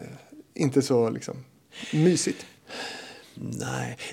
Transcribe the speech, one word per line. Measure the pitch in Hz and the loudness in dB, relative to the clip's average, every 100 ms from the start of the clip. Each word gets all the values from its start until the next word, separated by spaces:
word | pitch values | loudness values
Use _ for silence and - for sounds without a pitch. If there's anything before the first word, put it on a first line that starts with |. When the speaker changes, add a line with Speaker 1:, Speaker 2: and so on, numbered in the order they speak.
| - 131 - - - - | -12 -16 -20 -20 -10 0
Speaker 1:
inte | 143 135 | 2 4
så | 131 123 113 | 6 6 4
liksom | 127 - 131 - _ _ - - | 0 -6 -10 -14 _ _ -14 -2
mysigt. | 151 170 165 - - - - - - - - - - - - - 123 | 4 6 6 2 -4 -8 -20 -16 -12 -10 -12 -14 -18 -18 -12 -8 -6
Speaker 2:
Nej, | 123 127 120 120 - | -6 -4 -6 -8 -12